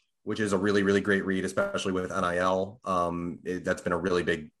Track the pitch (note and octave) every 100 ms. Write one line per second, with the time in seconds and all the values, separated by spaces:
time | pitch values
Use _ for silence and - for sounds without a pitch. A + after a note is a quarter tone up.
0 | _ _ - G#2 G#2 G2 G#2 G2+ G2 G2+
1 | G2+ G2 F#2 F#2+ F#2 G2 G2+ F#2 G2+ F#2
2 | F2+ F2+ F2+ F2 F#2 F#2+ G2 G#2+ G2 F2+
3 | F2 F2 F2 E2 - F2+ F2 F2+ F2+ F2
4 | F2+ F2+ E2+ E2 D2+ _